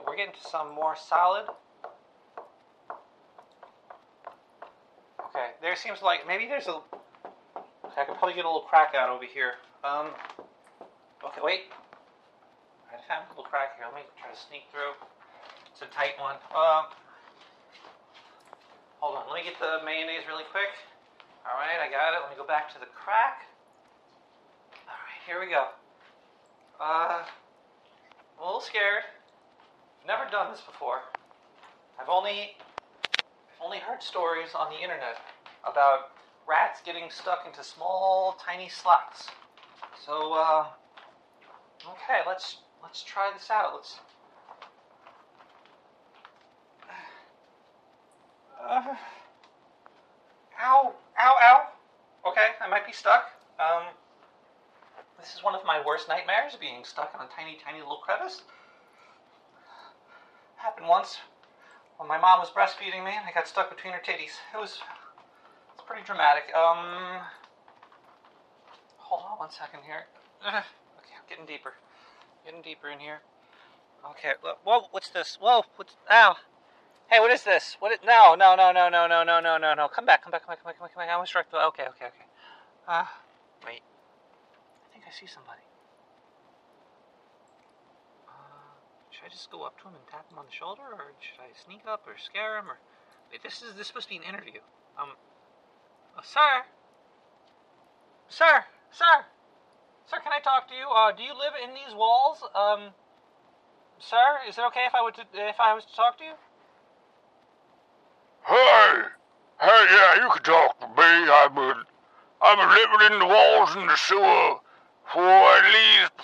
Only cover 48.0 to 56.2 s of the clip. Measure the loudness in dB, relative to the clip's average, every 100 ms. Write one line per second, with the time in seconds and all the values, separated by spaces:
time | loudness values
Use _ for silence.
48 | _ _ _ _ _ -16 -6 -6 -6 -12
49 | -18 -20 -20 _ _ _ _ _ _ _
50 | _ _ _ _ _ -6 2 4 2 -6
51 | _ 0 4 8 8 8 4 -8 _ _
52 | _ _ -4 0 0 -2 -4 -4 -6 -6
53 | 2 2 0 -14 _ -6 -4 -4 -6 -18
54 | _ _ _ _ _ _ _ _ _ -20
55 | _ _ -20 -8 -6 -4 -2 -2 -2 -6
56 | -6 -8